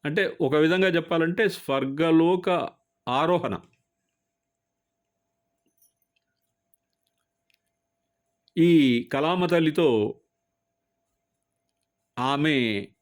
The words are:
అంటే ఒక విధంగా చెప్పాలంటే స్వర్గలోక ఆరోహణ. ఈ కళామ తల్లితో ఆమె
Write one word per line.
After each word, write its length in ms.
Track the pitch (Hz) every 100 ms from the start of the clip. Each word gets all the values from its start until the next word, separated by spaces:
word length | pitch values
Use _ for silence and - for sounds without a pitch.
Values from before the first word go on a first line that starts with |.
అంటే 320 | 151 165 190 -
ఒక 140 | 139
విధంగా 340 | 151 160 180 190
చెప్పాలంటే 600 | 170 165 170 165 180 214
స్వర్గలోక 1200 | - - 135 135 139 165 160 165 185 185 175 113 _ _ _ -
ఆరోహణ. 500 | 131 160 175 120 90 - _ _ _ _ _ _ _ _ _ _ _ _ _ _ _ _ _ _ _ _ _ _ _ _ _ _ _ _ _ _ _ _ _ _ _ _ _ _ _ _ _ _ _ _ _ _ _ _ -
ఈ 500 | 170 170 135 120 -
కళామ 340 | 135 156 180 175
తల్లితో 760 | 170 156 151 160 113 104 - _ _ _ _ _ _ _ _ _ _ _ _ _ _ _ _ _ _ _ -
ఆమె 680 | 127 143 156 139 117 101 - _